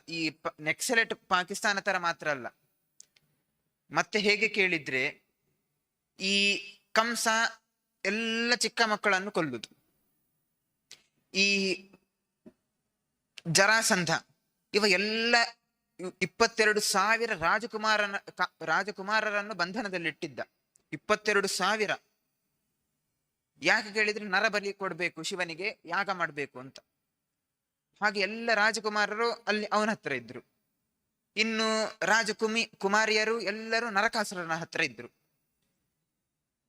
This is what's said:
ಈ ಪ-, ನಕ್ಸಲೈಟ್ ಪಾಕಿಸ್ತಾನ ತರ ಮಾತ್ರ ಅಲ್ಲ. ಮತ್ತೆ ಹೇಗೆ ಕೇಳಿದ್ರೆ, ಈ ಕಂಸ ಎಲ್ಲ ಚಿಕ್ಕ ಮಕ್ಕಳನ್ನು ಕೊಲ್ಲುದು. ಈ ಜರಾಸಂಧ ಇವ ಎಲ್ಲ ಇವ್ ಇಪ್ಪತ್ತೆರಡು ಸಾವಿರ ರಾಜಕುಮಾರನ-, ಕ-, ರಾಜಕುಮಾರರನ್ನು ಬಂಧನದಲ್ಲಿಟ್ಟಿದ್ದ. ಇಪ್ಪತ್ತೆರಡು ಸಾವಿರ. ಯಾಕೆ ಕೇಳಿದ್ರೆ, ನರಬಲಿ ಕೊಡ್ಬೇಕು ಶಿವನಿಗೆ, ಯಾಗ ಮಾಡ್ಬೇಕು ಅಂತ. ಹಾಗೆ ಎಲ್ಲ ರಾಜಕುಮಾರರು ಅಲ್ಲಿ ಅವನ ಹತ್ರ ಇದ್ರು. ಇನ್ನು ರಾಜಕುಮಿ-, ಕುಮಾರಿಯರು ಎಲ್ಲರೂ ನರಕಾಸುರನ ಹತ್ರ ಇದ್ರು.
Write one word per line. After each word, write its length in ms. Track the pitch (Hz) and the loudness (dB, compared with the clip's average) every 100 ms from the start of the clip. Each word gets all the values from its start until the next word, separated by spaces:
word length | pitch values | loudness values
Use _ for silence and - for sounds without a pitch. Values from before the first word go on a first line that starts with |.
| - | -6
ಈ 200 | 165 156 | -4 -4
ಪ-, 260 | - 165 - | -4 -10 -6
ನಕ್ಸಲೈಟ್ 560 | 151 156 - 226 220 208 - | -6 -4 0 0 0 -4 0
ಪಾಕಿಸ್ತಾನ 520 | 180 180 196 214 196 | 0 0 -2 -2 0
ತರ 180 | 196 185 | -2 -2
ಮಾತ್ರ 340 | 170 165 156 | -2 -4 -4
ಅಲ್ಲ. 160 | 139 113 _ _ _ _ _ - _ _ _ _ _ _ _ - | -4 -6 _ _ _ _ _ -20 _ _ _ _ _ _ _ -4
ಮತ್ತೆ 280 | 147 175 214 | -2 0 0
ಹೇಗೆ 300 | 202 208 214 | 2 2 2
ಕೇಳಿದ್ರೆ, 760 | 214 185 165 139 131 143 - _ _ _ _ _ _ _ _ _ - | 2 2 0 -2 -2 -2 -6 _ _ _ _ _ _ _ _ _ -6
ಈ 380 | 95 101 - 202 - - _ | 0 2 2 0 -6 -20 _
ಕಂಸ 360 | - 226 226 233 220 233 - _ _ _ _ 190 | 0 0 0 0 0 0 -4 _ _ _ _ -4
ಎಲ್ಲ 500 | 214 226 226 233 240 | -2 -2 -2 0 0
ಚಿಕ್ಕ 260 | 220 - 226 | 0 0 0
ಮಕ್ಕಳನ್ನು 460 | 208 214 190 202 | 2 2 0 0
ಕೊಲ್ಲುದು. 380 | 196 156 117 - _ _ _ _ _ _ _ _ _ _ _ _ - _ _ _ | -2 -2 -4 -12 _ _ _ _ _ _ _ _ _ _ _ _ -20 _ _ _
ಈ 420 | 190 202 196 190 - - - _ _ _ _ - _ _ _ _ _ _ _ _ - 170 | 0 2 2 0 -2 -8 -20 _ _ _ _ -20 _ _ _ _ _ _ _ _ -14 0
ಜರಾಸಂಧ 640 | 160 196 226 226 190 160 160 - _ _ _ - | 4 6 4 4 2 2 -2 -4 _ _ _ -4
ಇವ 120 | 202 208 | 0 2
ಎಲ್ಲ 500 | 180 208 226 233 240 - - _ _ _ - | 2 2 0 2 2 2 -4 _ _ _ -14
ಇವ್ 140 | 185 - | -12 -4
ಇಪ್ಪತ್ತೆರಡು 600 | - - 233 - 214 208 | -4 2 0 4 4 4
ಸಾವಿರ 520 | - 196 202 226 226 | 2 2 2 2 0
ರಾಜಕುಮಾರನ-, 1000 | 185 165 208 233 214 214 214 202 202 - | 0 0 0 -2 -4 2 2 0 -4 -10
ಕ-, 240 | - 180 - | -6 -6 -4
ರಾಜಕುಮಾರರನ್ನು 920 | 160 170 202 202 196 220 214 202 208 | 0 0 0 -8 -2 0 0 -2 -4
ಬಂಧನದಲ್ಲಿಟ್ಟಿದ್ದ. 840 | 185 175 202 202 185 160 147 165 127 - _ _ _ - | -4 -4 -2 -4 -4 -4 -6 -10 -8 -12 _ _ _ -14
ಇಪ್ಪತ್ತೆರಡು 540 | 151 - 208 - 202 190 | -10 0 0 2 2 0
ಸಾವಿರ. 440 | - 185 220 190 131 _ _ _ _ _ _ _ _ _ _ _ _ _ _ _ - | 0 0 0 -2 -4 _ _ _ _ _ _ _ _ _ _ _ _ _ _ _ -4
ಯಾಕೆ 320 | 160 214 208 | 2 2 0
ಕೇಳಿದ್ರೆ, 320 | 208 208 208 208 | 0 0 0 0
ನರಬಲಿ 480 | 185 220 202 196 | 2 2 0 -4
ಕೊಡ್ಬೇಕು 500 | - 190 170 175 165 | -6 -6 -4 -6 -4
ಶಿವನಿಗೆ, 560 | 160 185 170 160 202 - 156 | -8 -4 -6 -4 -8 -8 -6
ಯಾಗ 240 | 180 202 | -4 -2
ಮಾಡ್ಬೇಕು 500 | 180 165 147 139 127 | -2 -4 -4 -8 -10
ಅಂತ. 200 | 131 - _ _ _ _ _ _ _ _ _ _ _ - | -18 -20 _ _ _ _ _ _ _ _ _ _ _ -2
ಹಾಗೆ 160 | 208 202 | -2 0
ಎಲ್ಲ 300 | 190 226 233 | -2 -2 0
ರಾಜಕುಮಾರರು 800 | 214 214 220 214 208 202 208 233 | 4 4 2 -2 0 0 0 -2
ಅಲ್ಲಿ 340 | - - 208 208 | -2 -2 -2 2
ಅವನ 240 | 208 214 | 2 2
ಹತ್ರ 220 | 208 147 | -2 -4
ಇದ್ರು. 300 | 131 113 123 - _ _ _ _ _ _ _ _ - | -6 -6 -16 -18 _ _ _ _ _ _ _ _ -2
ಇನ್ನು 640 | 220 220 220 220 214 - | 0 0 0 0 -2 -2
ರಾಜಕುಮಿ-, 760 | 170 220 208 - 220 226 - - | 2 2 2 -2 0 0 -4 -4
ಕುಮಾರಿಯರು 640 | 190 208 220 214 220 233 | 0 2 4 2 2 -2
ಎಲ್ಲರೂ 480 | 185 214 226 226 233 | -4 -6 -2 -2 0
ನರಕಾಸುರನ 640 | 196 226 233 202 180 165 | 0 0 0 -4 -6 -4
ಹತ್ರ 280 | 160 160 170 | -4 -4 -2
ಇದ್ರು. 260 | 156 120 117 _ _ _ _ _ _ _ _ _ _ _ _ _ _ _ | -2 -4 -18 _ _ _ _ _ _ _ _ _ _ _ _ _ _ _